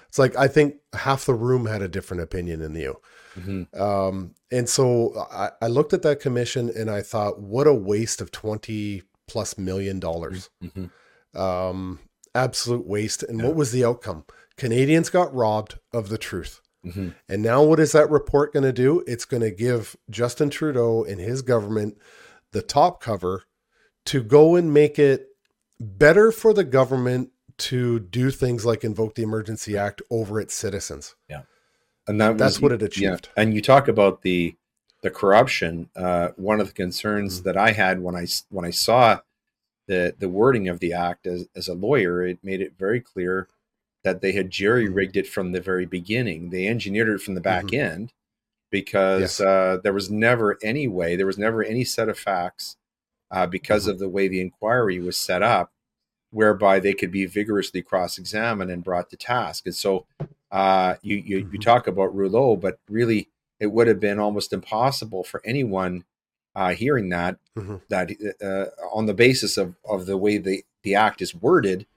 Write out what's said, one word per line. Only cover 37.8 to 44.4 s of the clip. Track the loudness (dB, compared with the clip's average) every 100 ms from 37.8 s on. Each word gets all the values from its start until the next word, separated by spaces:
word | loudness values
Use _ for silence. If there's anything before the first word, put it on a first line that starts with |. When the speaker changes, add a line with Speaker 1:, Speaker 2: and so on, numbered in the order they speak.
| 2 0
Speaker 2:
when | -4 -6
I |
s-, | -6 -8 -8
when | -8
I | -6
saw | -4 2 6 6 4 _ _ _ _ _ _ -4
the, | -2 -2 -4
the | -4
wording | 2 4 4 0
of | -4
the | -4
act | -2 -4 -6 -8
as, | -8 -10 -12
as | -10
a |
lawyer, | -6 0 0 0 -2
it | -4 -6
made | -8 -8
it | -8 -6
very | -4 -4
clear | -6 -6 -4 -4 -6 _ _ _ _ _
that | -4 -2
they | -2
had | -2